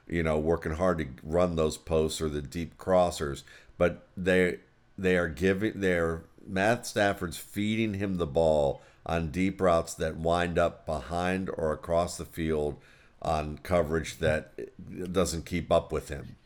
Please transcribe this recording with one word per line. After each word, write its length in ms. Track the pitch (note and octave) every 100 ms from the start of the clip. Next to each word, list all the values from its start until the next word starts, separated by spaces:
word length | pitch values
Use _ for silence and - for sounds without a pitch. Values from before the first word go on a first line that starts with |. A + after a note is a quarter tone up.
| -
you 160 | E2+
know, 160 | D#2+ D#2
working 360 | D#2 E2 E2
hard 240 | D#2 F#2 E2
to 100 | C#2 B1+
run 320 | D2 E2+ F2+ D#2+
those 220 | D#2 -
posts 420 | - D#2+ D#2 -
or 80 | D#2+
the 140 | D2
deep 360 | C#2 E2+ D#2 -
crossers. 680 | - F#2 F2 - D2 C#2 - - - -
But 280 | F2 - - -
they, 420 | F#2 F#2 F2+ - - _ _ -
they 180 | F#2 F2+
are 140 | E2+
giving, 500 | D2+ F#2+ F#2+ G#2+ -
they're, 440 | F#2+ F2 E2 E2 - - -
Matt 400 | F#2 G#2 A#2+ -
Stafford's 520 | A2 G2+ F#2+ F2 -
feeding 560 | - G#2 G#2+ A2 A2+ G2
him 220 | G2+ F#2
the 100 | D#2+
ball 540 | C#2 D#2+ D2+ C#2+ - - _ -
on 260 | E2+ E2
deep 300 | D#2 F#2+ F#2
routes 320 | F#2 E2 E2
that 240 | - E2 D#2
wind 420 | E2 F2 F2 E2+
up 260 | E2+ - -
behind 640 | D2+ C2 F2 F2+ F#2+ F#2+ -
or 160 | D#2+
across 460 | D2+ - E2+ F2 -
the 80 | D#2+
field 500 | - D#2+ D#2 D2 C#2+ - - - -
on 380 | - D#2 D2+ D2
coverage 580 | - F2+ D2+ D#2+ D2+ -
that 960 | D#2 D#2 - - - - F2+ F#2 F2+
doesn't 320 | F#2 E2+ E2 -
keep 260 | F2+ -
up 220 | E2+ -
with 160 | D2 -
him, 260 | C#2 A#1+ -